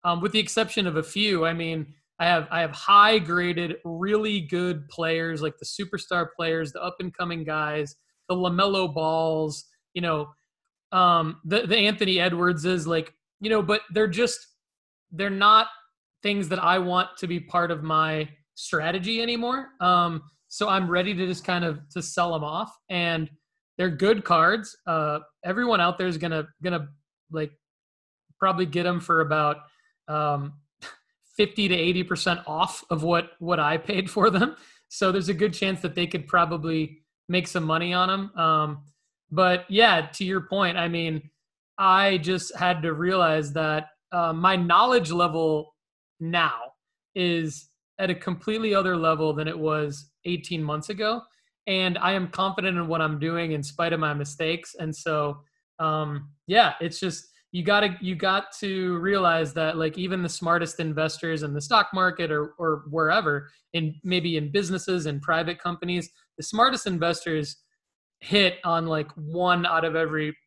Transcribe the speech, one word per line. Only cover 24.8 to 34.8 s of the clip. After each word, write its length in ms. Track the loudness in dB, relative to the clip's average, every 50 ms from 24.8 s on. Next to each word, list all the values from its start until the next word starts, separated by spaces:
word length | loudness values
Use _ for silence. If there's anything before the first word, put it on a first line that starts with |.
| _
Uh, 340 | -4 -2 0 0 -2 -4 -6 -8 _ _ _ -8
everyone 360 | -4 -2 -2 2 2 2 4
out 160 | 4 2 2
there 100 | 0 -2
is 120 | -2 -2 -2
gonna, 280 | -4 -2 -2 -4 -4 -6 _ _
gonna, 260 | -6 -4 -4 -4 -6 -8 -14 _ _ _ _ _ _ _
like, 220 | -6 -6 -6 -6 _ _ _ _ _ _ _ _ _ _ _ _ _ _ _ _ _ _
probably 280 | 2 2 2 2 -2
get 200 | -2 0 0 0
'em 140 | 0 0 -2
for 220 | 0 2 2 2
about, 340 | 4 2 2 2 2 0 0 -2 -10 _ _ _ _ _ _ _ _ -6
um, 460 | -4 -2 0 0 -2 -2 -4 -8 -12 -16 _ _ _ _
<laughs> 540 | -20 -20 -20 _ _ _ _ _ _ _ _
fifty 320 | 0 0 0 2 -2 0 0
to 60 | 2
eighty 300 | 2 2 2 2 0 0
percent 360 | -2 -4 -2 0 0 -2 -2 -4
off 380 | -6 0 0 0 0 -2 -12 -6 _
of 120 | -4 -2
what, 280 | 2 2 2 2 0 -2 -14 _
what 200 | -2 0 0 2
I 200 | 2 2 0 0
paid 320 | -2 -2 -2 -2 -4 -2
for 180 | 0 4 4 4
them. 280 | 4 4 2 2 0 -10 -20 -20 _ _